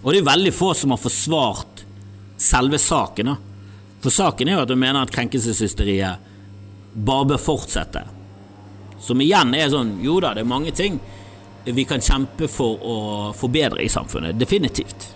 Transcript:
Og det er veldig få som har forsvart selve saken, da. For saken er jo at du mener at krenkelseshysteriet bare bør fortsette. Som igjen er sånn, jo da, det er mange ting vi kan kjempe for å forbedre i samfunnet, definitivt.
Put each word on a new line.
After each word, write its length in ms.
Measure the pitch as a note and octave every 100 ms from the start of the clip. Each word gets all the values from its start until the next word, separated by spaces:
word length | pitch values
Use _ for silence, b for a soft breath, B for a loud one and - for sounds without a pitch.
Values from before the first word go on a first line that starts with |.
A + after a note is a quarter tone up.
Og 100 | A#2
det 60 | F#3
er 80 | D3
veldig 240 | D3+ F#3+
få 160 | - F#3+ E3
som 160 | C#3
har 80 | A#2+
forsvart 800 | B2 - D3+ D#3+ B2 F#2 - - - - - - - -
selve 360 | - B2 C3 D3
saken, 540 | - D#3 - - C3
da. 40 | C#3+ - B B B B B
For 120 | C3+
saken 340 | - F#3 - C4
er 60 | G3
jo 80 |
at 60 | C3
du 80 | B2+
mener 240 | C3 C#3
at 100 | C3
krenkelseshysteriet 1040 | - A#2+ C3+ A2+ G#2 G#2 - G2+ G2 F#2+ F#2 B B B B - - -
bare 320 | A2 G#2 C3+ C#3
bør 80 | C#3+
fortsette. 600 | - D3 - - D#2+ - - - - - - - - - - -
Som 200 | - B2 C#3+
igjen 280 | G3 C3 C3+
er 160 | D3+
sånn, 240 | C#3+ A#2 G2 A#2+
jo 140 | F3+
da, 120 | E3+ G#2
det 80 | A2+
er 40 |
mange 220 | B2 D#3+
ting 260 | E3+ G3 E3+ B B B B B - -
vi 160 | A#2+
kan 160 | C3 C#3
kjempe 480 | - C3+ C3+ - D#3
for 300 | - B2 G#2+
å 180 | A2 A2+ G#2+ G#2 G#2 G#2
forbedre 460 | B2+ C#3 C#3 -
i 60 | -
samfunnet, 460 | - - - D#2+ G#2
definitivt. 680 | B2 G#3 E3+ - - - -